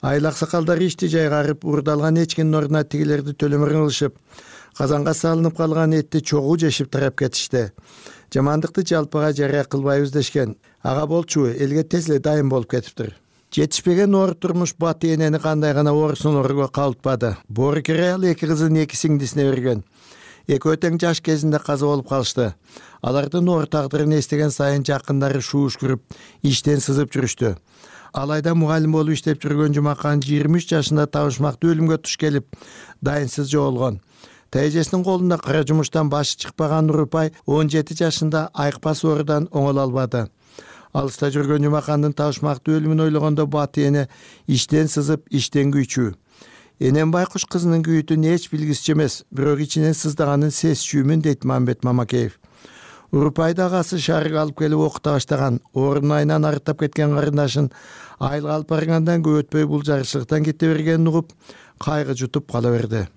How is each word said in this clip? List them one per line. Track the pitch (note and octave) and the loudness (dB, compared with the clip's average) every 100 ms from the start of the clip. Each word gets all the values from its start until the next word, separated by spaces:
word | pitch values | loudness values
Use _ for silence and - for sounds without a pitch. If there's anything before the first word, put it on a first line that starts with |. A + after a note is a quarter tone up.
Айыл | C#3 C#3+ D3+ | 0 0 0
аксакалдары | C#3+ D#3 F3 D#3+ E3+ | -2 -2 -2 0 2
ишти | F3+ E3 F3 | 0 0 0
жайгарып, | D#3+ D#3 D3 D3 D3 | 2 2 2 0 -2
уурдалган | - D3 C#3+ D3 D3+ E3 | -2 -2 0 0 2 2
эчкинин | E3 - D#3 | 0 0 0
ордуна | D#3 D3 D#3 | 2 2 0
тигилерди | D3+ D3 D3+ D3 C#3+ | -2 -2 0 0 -2
төлөмөр | C#3+ D3 C#3+ D3 D#3 | -4 0 2 2 2
кылышып, | D3+ C3 C#3+ - _ - - - - - | 2 0 -2 -4 _ -20 -20 -20 -20 -6
казанга | C#3 D3 C#3+ D3+ | 0 0 0 0
салынып | D#3+ E3 E3 E3 | 0 2 0 0
калган | D#3+ D#3 D#3+ D#3+ | 0 2 2 2
этти | - D#3+ | 0 -2
чогуу | D3 D3 C#3 E3 | 0 0 2 2
жешип | D#3+ - C#3 | 2 0 -2
тарап | C3+ C#3 - | 0 -2 0
кетишти. | C3+ - - C3 G#2+ - - - - - _ | -4 -4 -2 -2 -2 -6 -20 -20 -20 -20 _
«Жамандыкты | - C#3 D3+ D#3+ - F3 | 0 2 0 -2 -4 0
жалпыга | E3 D3 D#3 D3+ | 0 0 -2 -2
жарыя | C#3+ C#3+ C#3+ | 0 0 0
кылбайбыз», — | C3+ C#3 C#3 C#3 C#3+ | -2 -2 0 0 0
дешкен. | C#3+ C3 D3 B2 G#2 _ _ | 0 -2 0 -2 -6 _ _
Ага | - C3 D3+ | -4 -2 0
болчу, | E3 E3 D#3 C3 | -2 -2 0 0
элге | B2 C#3 D3 | 0 0 0
тез | D#3+ F3 E3 | 0 -2 0
эле | D3 | 0
дайым | D3+ D3+ C#3 | 2 0 2
болуп | C3 A2+ | 0 -2
кетиптир. | B2 - - A2 - _ _ _ | -4 -6 -10 -10 -10 _ _ _
Жетишпеген | - D3+ - - F3 G3+ | -2 0 0 0 2 4
оор | G3 F#3+ | 4 2
турмуш | E3 F3+ F3 F3 - | 0 -2 0 -2 -2
Баты | E3 D#3+ E3 | -2 0 0
энени | D#3 D#3 D#3 | 2 2 0
кандай | D#3 D#3 D3+ | 0 0 2
гана | C#3+ D3 | 2 2
оорусунан | D3 D3+ C#3+ D3+ D3 | 2 2 0 0 2
орго | B2+ C#3 C3+ | 0 0 -2
калытпады. | - C#3 B2 C3+ B2+ A#2 F#2+ - | -2 -2 -2 -2 0 -2 -4 -8
Боорукер | G2+ C3+ D#3 C#3+ D#3+ | -2 0 0 0 0
аял | F3+ F#3 | 2 2
эки | F#3 E3 D#3 | 0 0 0
кызын | D#3+ D#3+ D#3 | 0 2 2
эки | D3+ | 0
сиңдисине | - D#3+ D3 C3+ D3 C#3 | -2 0 0 0 0 0
берген. | B2+ B2 A2+ - _ - - - - - | 2 0 -2 -4 _ -20 -20 -20 -20 -2
Экөө | C#3 D#3 D#3+ | 0 2 0
тең | F3 E3 | 0 0
жаш | E3+ D#3+ | 0 -2
кезинде | - D#3 D#3 D3+ | 0 0 0 0
каза | - C#3+ C#3+ | -2 -2 0
болуп | C#3+ B2+ | 0 -2
калышты. | C3+ A#2+ - A#2 F#2 _ - - - | -2 -2 -2 -2 -4 _ -20 -20 -8
Алардын | B2 C3+ C#3+ F3 F3 | -2 -2 -2 0 2
оор | E3+ D3+ | 2 0
тагдырын | D#3 C#3 C#3+ D3+ D3+ | -2 -2 0 2 0
эстеген | C3+ D3 D3+ | 0 0 -2
сайын | C#3 C#3+ C#3+ C3+ | 0 0 0 0
жакындары | C#3 - C#3 C#3 C3+ | -4 -2 0 0 -2
шууш | B2 C#3+ C#3 A#2+ | -2 0 0 -2
күрүп, | C3 B2+ _ - - - | -2 -2 _ -20 -20 -2
иштен | D3 C3 - D3 | 0 0 2 0
сызып | C3 C#3 C#3+ | 2 0 0
жүрүштү. | C#3+ B2+ - A#2+ F2 _ _ - - - | -2 -2 0 -2 -2 _ _ -20 -20 -12
Алайда | - C#3 D3+ D3+ | -8 -4 -2 0
мугалим | E3 D#3 D#3+ D#3 | 2 2 2 2
болуп | D#3 D#3 D3+ | 2 0 0
иштеп | - D3+ | -2 -2
жүргөн | D3+ D3 D3+ | -2 0 2
Жумакан | D3 D3 C#3+ D3 D3 | 2 0 0 0 0
жыйырма | C3+ D3 D3 E3+ | 0 0 2 2
үч | E3 | 2
жашында | D#3+ C3+ D3+ D3 | 0 2 0 0
табышмактуу | D3 D3 A#2+ D3 A#2+ E3 | 0 -2 0 -2 0 0
өлүмгө | D#3+ E3 D#3+ | 2 2 0
туш | - - | -4 -4
келип, | D#3 C#3+ C3+ - - - - - | 0 -2 -4 -18 -20 -20 -20 -8
дайынсыз | C3+ D3 C#3 - C#3 | -4 -2 -4 -4 -2
жоголгон. | D3 C#3 B2+ B2+ G2+ _ _ - - _ | 0 0 0 -2 -2 _ _ -20 -20 _
Тайжесинин | C3 C3+ D#3 D#3+ F#3 | 0 0 0 0 0
колунда | F#3 F#3 F3+ E3+ | 0 0 2 0
кара | - D3 | 0 0
жумуштан | C#3+ D#3 C#3+ D#3+ D3+ | 2 0 0 0 0
башы | D3 C#3+ - | 0 -2 -6
чыкпаган | - - D#3 D#3 D#3 | -10 -4 -2 2 2
Нурупай | D#3 D3+ D#3+ D#3 D#3+ - | 2 0 0 -2 -4 -2
он | C#3+ D#3 | 0 2
жети | D#3 D3+ | 0 -2
жашында | D#3 E3+ - D#3+ D#3 D#3 | -2 -2 0 -2 -2 -4
айыкпас | - C#3+ C#3+ D#3+ D3+ | -4 -4 -2 -4 -2
оорудан | D#3+ D3 D3 D3+ E3 | 0 0 0 0 0
оңоло | D3+ C#3 C#3 | 0 0 0
албады. | C3+ B2+ B2+ B2 G#2+ _ _ - - - - | 0 -2 -2 -2 -4 _ _ -20 -20 -20 -8
Алыста | D3 C#3 - C#3+ | -4 -4 -2 -2
жүргөн | C#3+ C#3 D3 | -2 0 2
Жумакандын | D3 D3+ C#3+ D3 D3+ | 2 0 0 0 0
табышмактуу | C#3+ D3 C3 D3 C3+ - D#3 | 0 -2 -2 -4 -2 0 0
өлүмүн | D#3 D#3 | 2 2
ойлогондо | D#3+ D3+ D3+ D3+ D3+ | 2 2 0 0 0
Баты | D3 C#3+ - C#3+ | -2 -2 0 2
эне | C#3+ C3+ - - - - | 2 -2 -8 -20 -18 -2
иштен | C3 - D3+ D#3 | -2 2 2 2
сызып, | D3 C#3+ D#3 - | 0 0 -2 -2
иштен | C#3 A#2+ D3 C#3 | -4 -2 0 2
күйчү. | C#3+ B2+ - A#2 F2+ _ _ - - - _ | 2 0 0 -2 -4 _ _ -20 -20 -20 _
Энем | C3 C#3+ D#3+ | 2 2 2
байкуш | F3 F#3 F#3+ - | 2 -2 -4 -6
кызынын | F3+ F3 E3 | -2 2 0
күйүтүн | D#3+ D#3+ D#3 D#3+ D#3 | 2 0 2 2 2
эч | E3+ - | 0 -2
билгисчи | D#3 D3+ C#3 - D3+ | -6 -2 -2 0 0
эмес, | D3 - - | 0 -4 -12
бирок | C3+ C#3+ C#3+ | -4 0 0
ичинен | D3 D#3 D#3 | -2 0 0
сыздаганын | D#3 D#3+ D3 D3 C#3+ D3+ | 0 -2 -2 0 2 0
сезчүмүн, | C#3 E3 C#3 - D3 C3+ D#3+ | 0 0 -2 -2 0 2 2
дейт | D#3 C3+ | 2 0
Мамбет | C3 C3 B2 B2 | 0 0 0 0
Мамакеев. | B2+ B2 A#2 B2 A2+ - _ _ - - - - - | 0 0 0 -2 -2 -6 _ _ -20 -20 -20 -20 -4
Урупайды | D3+ D3 C#3+ E3 E3+ | 0 0 2 0 0
агасы | F3+ F#3 E3 F3+ | 0 0 -2 -4
шаарга | C3+ E3 D3+ D#3 | 0 0 0 -2
алып | D#3 D3 | -4 -2
келип | D#3 D3+ | 0 2
окута | D#3 - - | 0 0 -2
баштаган, | C#3+ - C#3+ C3+ B2 _ | -2 0 -2 0 -2 _
оорунун | - C3+ C#3+ C#3+ D3 | -2 0 2 0 2
айынан | D3+ D#3 D3+ | 2 2 0
арыттап | D3 - D3+ | -2 -4 -2
кеткен | D3 D3+ D3+ | -2 0 0
карындашын | D3 D3 D3 C#3+ C3 C#3 - - - - - | 2 0 0 0 0 -2 -4 -20 -20 -20 -6
айылга | C3+ C#3+ D3 D3+ | -4 -4 -4 -4
алып | - | -2
баргандан | D#3+ D#3+ E3 D#3+ E3+ | -2 0 0 2 2
көп | D#3 D3+ | 2 0
өтпөй | C#3+ D#3 D3+ | 0 0 0
бул | D3+ | -2
жарышчылыктан | C#3+ C#3+ C3 C#3 A#2+ D#3 | 0 -2 -2 -6 -2 0
кете | D3+ D3+ D#3+ | 0 0 0
бергенин | D#3 D#3 E3 E3 | 2 2 2 2
угуп, | D#3+ E3 - - - - _ | 0 -2 -12 -20 -20 -20 _
кайгы | - D3+ C#3 C3 | -4 -2 -2 -4
жутуп | B2+ D3 - | -4 -4 -4
кала | A#2+ A#2+ | -2 0
берди. | A#2+ A2+ A2+ F#2+ | 0 0 -4 -6